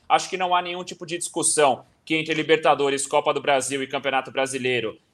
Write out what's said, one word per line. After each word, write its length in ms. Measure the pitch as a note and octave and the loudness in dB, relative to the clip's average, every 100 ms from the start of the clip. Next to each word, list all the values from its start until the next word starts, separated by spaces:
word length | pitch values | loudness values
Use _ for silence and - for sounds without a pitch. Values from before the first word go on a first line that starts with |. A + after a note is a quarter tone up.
| - | 0
Acho 220 | D#3+ - | 0 0
que 80 | F#3 | -4
não 160 | F3+ | 0
há 80 | F3+ | 0
nenhum 220 | F3 F3+ | 0 -6
tipo 220 | F3+ F3 E3 | -10 -12 -10
de 120 | E3+ | -8
discussão 680 | - E3+ C#3+ - D3 A#2+ - _ - | -6 -2 0 4 4 4 -6 _ -4
que 100 | D#3+ | -4
entre 180 | D#3 | -2
Libertadores, 760 | D#3 D3+ D#3+ D#3+ C#3 C#3 C#3 - | -2 2 4 4 4 2 0 0
Copa 260 | D3 D3 | 0 2
do 80 | C#3+ | 0
Brasil 400 | C3 C#3 B2 C#3 | 2 2 0 -4
e 60 | C3 | -4
Campeonato 420 | C#3 C3+ C3+ C3 | -4 -2 -2 -2
Brasileiro, 720 | B2+ C3+ C3 B2 B2+ A2 - _ | -4 -4 -2 -2 -2 -4 -8 _